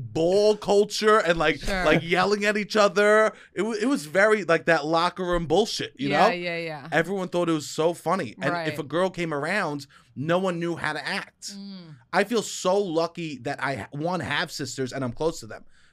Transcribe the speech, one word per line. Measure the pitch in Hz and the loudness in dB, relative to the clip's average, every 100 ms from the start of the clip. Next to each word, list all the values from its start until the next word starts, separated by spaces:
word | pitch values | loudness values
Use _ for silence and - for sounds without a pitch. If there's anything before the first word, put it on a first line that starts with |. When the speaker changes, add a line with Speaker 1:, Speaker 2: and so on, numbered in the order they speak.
| 117 | -6
Speaker 1:
ball | 156 170 196 208 208 | 0 2 4 4 2
culture | - 202 208 - 214 214 | 2 2 2 2 4 6
and, | 170 165 | 4 2
like, | 156 151 | 2 0
Speaker 2:
Sure. | - 196 | -2 0
Speaker 1:
like, | 170 160 | 2 2
yelling | 165 175 190 208 | 2 2 2 2
at | 208 214 | 0 0
each | 202 214 | 0 2
other. | 202 175 208 214 220 - - | 4 4 4 6 4 0 -10
It | - | -4
wa-, | 214 | -4
it | 214 233 | -2 0
was | 285 151 | -2 -2
very, | 175 214 214 | 2 4 4
like, | 160 165 170 | 2 2 4
that | 160 147 | 2 2
locker | 165 175 - | 2 0 -2
room | 180 175 160 | -2 -2 2
bullshit, | 165 220 - 120 - | 2 2 -2 -8 -6
you | 143 | 0
Speaker 2:
Yeah, | 147 196 | 4 4
Speaker 1:
know? | |
Speaker 2:
yeah, | 175 175 170 | 2 -4 -6
yeah. | 165 151 127 | -6 -10 -4
Speaker 1:
Everyone | 151 160 196 180 | -2 0 -2 -2
thought | 175 170 | 0 0
it | |
was | 160 135 | 0 -2
so | - 160 | -2 0
funny. | 170 160 190 123 98 | 0 -2 -2 -4 -6
And | |
if | 139 | -4
Speaker 2:
Right. | 170 160 151 | -2 -4 -6
Speaker 1:
a | |
girl | 143 156 190 | -4 -2 -2
came | 180 165 | -2 -4
around, | 147 151 208 170 147 - _ _ | -4 -2 -2 -4 -6 -10 _ _
no | - 147 175 | -6 0 0
one | 190 170 | 0 -2
knew | 170 156 | -4 -4
how | 151 | -4
to | 147 | -4
act. | 151 196 - _ - 202 | -6 -6 -8 _ -16 -14
Speaker 2:
Mm. | 202 190 165 131 _ | -16 -16 -18 -20 _
Speaker 1:
I | 175 | 0
feel | 202 233 | 2 0
so | 170 - 185 196 | -2 -2 0 2
lucky | 202 160 165 - 165 131 | 0 0 -2 -4 -8 -8
that | 131 135 | -8 -6
I, | 131 131 - | -4 -6 -8
one, | 143 160 180 | -6 -4 -4
have | 107 143 175 | -4 -4 -4
sisters | - 135 - 127 | -6 -8 -6 -6
and | 135 | -6
I'm | 127 | -6
close | 117 156 160 | -4 -4 -4
to | 110 | -10
them | 98 - - _ | -16 -20 -20 _